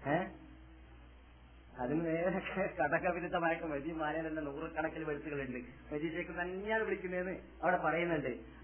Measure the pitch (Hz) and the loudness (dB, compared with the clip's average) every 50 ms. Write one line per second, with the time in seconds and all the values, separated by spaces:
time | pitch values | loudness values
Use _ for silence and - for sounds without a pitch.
0 | - 135 143 175 190 202 - - - - - - - - - - - - - - | 0 2 2 2 2 0 -6 -12 -16 -16 -16 -18 -18 -18 -18 -18 -18 -18 -18 -18
1 | - - - - - - - - - - - - - - - 127 127 127 147 165 | -18 -18 -20 -20 -20 -20 -20 -20 -20 -20 -20 -20 -18 -12 -6 -2 0 2 2 2
2 | 170 160 160 165 170 190 180 190 175 - - 190 196 - - - 151 143 165 160 | 4 4 2 4 4 2 2 2 0 -2 0 0 0 0 2 2 2 4 4 4
3 | 170 185 170 175 165 160 160 180 165 165 165 170 170 160 147 139 135 160 165 160 | 4 4 2 2 0 0 2 4 4 4 4 4 2 0 -2 -2 -2 -2 -2 0
4 | 156 151 156 160 160 160 156 160 151 143 139 147 165 165 165 156 160 160 160 160 | 0 0 0 0 0 -2 -2 -2 -2 -4 -4 -4 -6 -4 -2 0 0 0 0 -2
5 | 156 151 147 143 - 156 147 143 135 127 120 123 123 - - - - - 151 151 | -2 -2 -2 -2 -2 -4 -2 -2 -2 -2 -4 -6 -6 -8 -12 -14 -10 -6 -4 -2
6 | 156 165 160 175 170 - 170 175 175 180 185 190 202 214 220 220 220 196 170 165 | -2 -2 -2 -2 -4 -4 -2 -2 -2 -2 -2 -2 0 2 2 2 2 2 0 0
7 | - 180 180 180 180 190 180 - - - - - - 170 180 175 175 156 147 170 | -2 -2 -2 0 0 -2 -2 -6 -8 -12 -6 0 4 4 4 6 4 4 4 4
8 | 175 175 170 147 - 131 117 - - - - - | 4 4 4 4 2 0 -2 -4 -6 -12 -12 -2